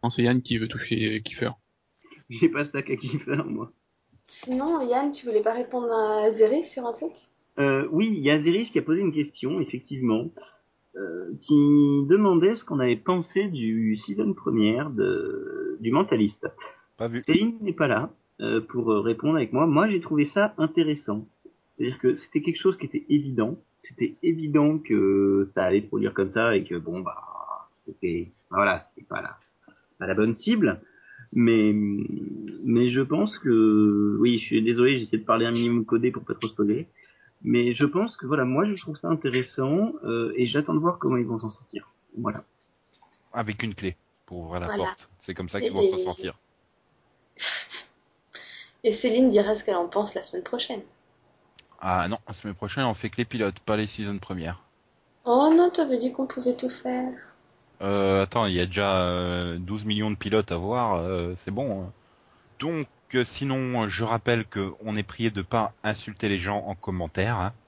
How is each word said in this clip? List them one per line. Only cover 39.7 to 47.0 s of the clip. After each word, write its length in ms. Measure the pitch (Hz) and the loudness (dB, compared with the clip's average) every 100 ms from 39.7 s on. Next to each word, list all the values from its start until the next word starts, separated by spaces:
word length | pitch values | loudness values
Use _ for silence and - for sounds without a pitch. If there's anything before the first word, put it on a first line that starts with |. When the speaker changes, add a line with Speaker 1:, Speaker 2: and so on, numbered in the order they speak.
| 160 220 - | 2 0 -2
Speaker 2:
euh, 300 | - 117 113 113 | -4 -2 -2 0
et 100 | 123 | 0
j'attends 280 | 143 151 | 0 0
de 60 | 160 | 0
voir 200 | 165 175 | 0 0
comment 180 | - 127 | 0 0
ils 80 | 117 | 0
vont 140 | 113 | -4
s'en 100 | 110 | -6
sortir. 400 | - _ - - _ _ - | -12 _ -16 -16 _ _ -8
Voilà. 260 | 117 107 - _ _ _ _ _ _ _ _ | -6 -6 -12 _ _ _ _ _ _ _ _
Speaker 4:
Avec 300 | 117 107 107 | -8 -6 -4
une 100 | 113 | -6
clé 220 | 98 95 87 _ _ _ | -4 -8 -8 _ _ _
pour 140 | 90 | -14
ouvrir 200 | 82 87 | -8 -6
la 80 | 90 | -6
Speaker 3:
Voilà. 160 | 101 | -4
Speaker 4:
porte. 260 | 92 95 - _ | -6 -8 -20 _
C'est 140 | - | -14
comme 160 | - - | -10 -8
ça 100 | 202 | -4
qu'ils 100 | 220 | -4
Speaker 3:
Et 40 | |
Speaker 4:
vont 160 | - 196 | 2 0
s'en 60 | 95 | 0
Speaker 3:
les 60 | |
Speaker 4:
sortir. 340 | 185 180 190 - _ _ _ _ _ _ | -4 -6 -10 -12 _ _ _ _ _ _